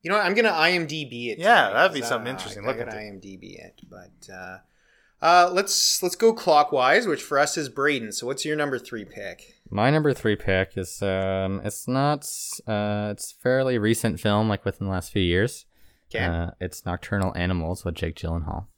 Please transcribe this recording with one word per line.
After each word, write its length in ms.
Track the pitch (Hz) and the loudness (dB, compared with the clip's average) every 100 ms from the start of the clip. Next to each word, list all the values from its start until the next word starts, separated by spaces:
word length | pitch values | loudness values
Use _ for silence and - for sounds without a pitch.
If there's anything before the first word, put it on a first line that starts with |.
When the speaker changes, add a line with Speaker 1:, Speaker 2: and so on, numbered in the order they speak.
Speaker 1:
You 80 | 165 | 0
know 60 | 208 | 0
what? 80 | 185 | 2
I'm 80 | |
gonna 140 | 202 226 | 4 2
I 220 | 165 165 | 4 4
M 160 | 180 160 | 2 -2
D 180 | 156 | -6
B 260 | 135 120 120 | -8 -8 -6
it 80 | 104 | -2
Speaker 2:
Yeah, 300 | 185 226 113 | 4 6 6
Speaker 1:
tonight, 40 | |
Speaker 2:
that'd 200 | 131 185 | 4 4
be 60 | 151 | 2
Speaker 1:
'cause 80 | 117 | -2
Speaker 2:
something 180 | 120 117 | -2 -4
Speaker 1:
I, 40 | |
Speaker 2:
interesting. 320 | 135 - 101 | -8 -8 -6
Speaker 1:
I 20 | 104 | -6
Speaker 2:
Look 120 | 117 | -4
Speaker 1:
gotta 120 | 120 | -6
Speaker 2:
at 60 | 107 | -10
it. 40 | |
Speaker 1:
I 60 | 107 | -12
M 120 | 98 | -16
D 160 | 98 95 | -16 -18
B 220 | 95 90 | -18 -20
it, 180 | - _ - | -20 _ -20
but, 440 | 101 90 _ - | -20 -20 _ -20
uh, 240 | 92 92 92 _ _ _ _ _ _ | -16 -16 -16 _ _ _ _ _ _
uh, 280 | 156 175 175 | 4 6 6
let's, 500 | 185 196 - - - | 2 0 0 0 0
let's 140 | 180 - | -2 4
go 160 | 226 | 4
clockwise, 760 | 226 - 151 147 139 127 185 226 | 4 4 4 6 2 4 4 2
which 160 | 143 | -4
for 160 | - 143 | -2 0
us 200 | 147 - | 2 0
is 100 | 139 | -6
Braden. 420 | 131 143 139 110 | -2 0 0 -4
So 160 | - 120 | -8 -6
what's 180 | 139 151 | -6 -4
your 100 | 151 | -2
number 220 | 147 127 | -2 -4
three 260 | - 113 | -6 -12
pick? 500 | 101 - 101 87 - _ - | -12 -12 -14 -14 -20 _ -8
Speaker 3:
My 200 | 101 120 | 0 2
number 240 | 156 151 | 2 2
three 200 | 131 110 | 0 0
pick 420 | 104 - 95 95 - | 0 0 0 0 -4
is, 220 | 92 - | -8 -4
um, 580 | 98 95 95 95 95 98 | -2 -2 0 -2 -2 -4
it's 240 | 104 - - | -6 -8 -4
not, 400 | 131 143 147 - - - - - | 0 0 -2 -6 -10 -10 -10 -6
uh, 420 | 104 104 104 104 | -2 -2 -2 -4
it's 200 | 104 - | -6 -12
a 100 | - | -4
fairly 340 | 123 131 131 123 | 0 2 2 2
recent 400 | 107 113 117 82 | 4 4 2 0
film, 300 | 107 104 110 | 2 2 2
like, 160 | 101 | 0
within 220 | - - 98 | -2 -4 -4
the 60 | |
last 200 | 92 - | -4 -2
few 100 | 104 | 0
years. 440 | 90 87 120 - - _ - _ _ | 2 2 2 -2 -20 _ -20 _ _
Speaker 1:
Okay. 120 | 113 | -4
Speaker 3:
Uh, 280 | 98 85 85 - | -2 -2 -4 -6
it's 260 | 90 - - | -10 -8 -8
Nocturnal 500 | 90 - 101 95 - | -8 -4 0 0 0
Animals 480 | 90 90 80 90 | 0 0 -2 -4
with 100 | 92 80 | -6 -4
Jake 200 | 82 - | -6 -4
Gyllenhaal. 500 | 82 85 80 - - | -4 -4 -4 -8 -10